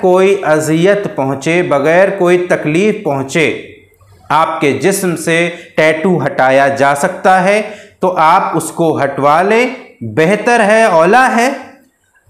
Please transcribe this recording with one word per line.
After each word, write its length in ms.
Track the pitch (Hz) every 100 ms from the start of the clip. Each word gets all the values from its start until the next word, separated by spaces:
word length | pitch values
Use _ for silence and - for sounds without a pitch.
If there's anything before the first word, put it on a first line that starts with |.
कोई 340 | 185 185 190 196
अजियत 640 | 151 156 135 160 180 202 - -
पहुँचे, 460 | 135 135 160 170
बग़ैर 460 | 151 143 143 170 196 185
कोई 220 | 180 180 180
तकलीफ़ 500 | - 151 160 214 208
पहुँचे, 420 | 156 139 135 170 139 90 - - _ _ _ - -
आपके 420 | 147 160 - 147 127
जिस्म 360 | 175 190 185 160
से 220 | - 165 170 170 - -
टैटू 400 | 156 156 190 170
हटाया 500 | 135 - 131 135 139
जा 180 | - 139 147
सकता 420 | 185 185 202 185
है, 200 | 180 208 208 - - -
तो 60 | 185
आप 440 | 180 156 185 185 160
उसको 360 | - - 165 123
हटवा 440 | 135 139 143 156
लें, 540 | 196 226 254 - - -
बेहतर 560 | 117 107 160 208 240 240
है, 240 | 202 220 226
औला 380 | 165 170 240 254
है। 260 | 220 247 - - - _ _ _ _ _